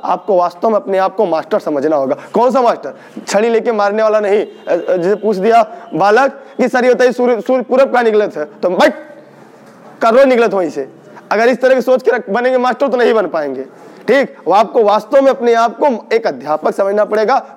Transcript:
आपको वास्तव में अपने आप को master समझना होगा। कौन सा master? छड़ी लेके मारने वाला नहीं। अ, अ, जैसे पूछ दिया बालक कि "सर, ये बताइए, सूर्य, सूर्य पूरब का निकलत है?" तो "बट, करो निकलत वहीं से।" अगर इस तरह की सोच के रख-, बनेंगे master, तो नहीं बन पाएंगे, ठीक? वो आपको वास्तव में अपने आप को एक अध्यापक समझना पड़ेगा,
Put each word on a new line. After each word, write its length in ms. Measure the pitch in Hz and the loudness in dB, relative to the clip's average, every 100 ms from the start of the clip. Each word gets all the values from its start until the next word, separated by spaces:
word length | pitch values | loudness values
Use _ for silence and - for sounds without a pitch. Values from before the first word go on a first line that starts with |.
आपको 320 | - 180 - 185 | -6 -4 0 0
वास्तव 320 | 175 - 226 | 0 -2 -2
में 80 | 208 | 0
अपने 220 | 196 190 | -2 -2
आप 160 | 190 | -2
को 120 | 185 202 | 0 -2
master 320 | 160 143 208 | -2 -2 -4
समझना 380 | - 147 147 156 | -2 -2 0 0
होगा। 200 | 135 139 - | 0 -4 -4
कौन 160 | 196 247 | 0 2
सा 120 | 262 | 2
master? 320 | 240 170 139 - - - - | 2 0 -6 -16 -18 -16 -4
छड़ी 200 | 202 226 | 0 0
लेके 240 | 226 220 | 0 0
मारने 300 | 220 202 214 | -2 -2 0
वाला 180 | 220 214 | 0 0
नहीं। 260 | 208 208 165 | 2 0 -2
अ, 240 | - - | -8 -4
अ, 260 | 175 - 180 | -4 -2 -2
जैसे 180 | 170 | 0
पूछ 220 | 202 208 190 | -2 -2 -2
दिया 300 | 196 226 220 - - | 2 2 2 -4 -10
बालक 360 | 156 196 220 269 - - - | -2 2 2 2 -2 -12 -4
कि 120 | 247 | -2
"सर, 160 | 254 | 0
ये 100 | 247 | 0
बताइए, 180 | 240 254 | 2 2
सूर्य, 280 | 247 247 233 | 2 0 -2
सूर्य 220 | 202 262 | 0 -2
पूरब 300 | - 254 269 | 0 0 2
का 100 | 247 | 2
निकलत 340 | 233 214 202 151 | 2 0 -2 -4
है?" 80 | |
तो 260 | 151 - 185 | -10 -6 -4
"बट, 240 | 180 294 - - - - - - - - - - - | 0 0 0 -10 -20 -20 -20 -20 -20 -20 -20 -20 -2
करो 220 | 233 233 | 2 4
निकलत 300 | 277 240 226 | 4 4 0
वहीं 160 | 196 170 | 0 -4
से।" 320 | - 131 - - - - | -6 -10 -14 -20 -20 -6
अगर 160 | 208 240 | -2 0
इस 120 | 254 | 2
तरह 140 | 254 | 2
की 60 | 262 | 2
सोच 220 | 254 254 | 2 0
के 80 | 254 | 2
रख-, 200 | 247 - | -2 -2
बनेंगे 280 | 202 247 254 | -2 0 0
master, 300 | 247 254 277 | -2 -2 -2
तो 80 | 247 | 0
नहीं 180 | 226 | 2
बन 120 | 226 180 | 2 -2
पाएंगे, 360 | 165 147 131 - - - - - | -4 -6 -8 -12 -18 -20 -10 0
ठीक? 280 | 262 262 - - | 0 0 -4 0
वो 80 | |
आपको 280 | 190 226 262 | 2 2 2
वास्तव 400 | 208 208 214 277 | 2 0 2 2
में 80 | 269 | 2
अपने 240 | 247 240 | 2 0
आप 240 | 233 233 - | 2 0 0
को 300 | 302 220 - | -2 -2 -2
एक 140 | 226 214 | -2 -2
अध्यापक 480 | 139 139 151 247 | -6 -4 -4 -2
समझना 300 | - 196 208 | -2 -2 0
पड़ेगा, 420 | 202 214 214 262 - | 0 0 0 0 -4